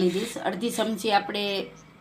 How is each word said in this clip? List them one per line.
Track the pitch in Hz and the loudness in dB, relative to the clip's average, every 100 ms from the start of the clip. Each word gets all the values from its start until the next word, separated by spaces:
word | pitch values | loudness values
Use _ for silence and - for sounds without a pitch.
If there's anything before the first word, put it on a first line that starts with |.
લીધી | 180 180 233 | 4 2 -2
છે, | - - | -4 -4
અડધી | 185 233 - | -2 -2 0
ચમચી | 220 220 220 202 | 0 0 2 2
આપણે | 202 208 202 196 - - - - | 2 -2 -2 -2 -4 -12 -20 -20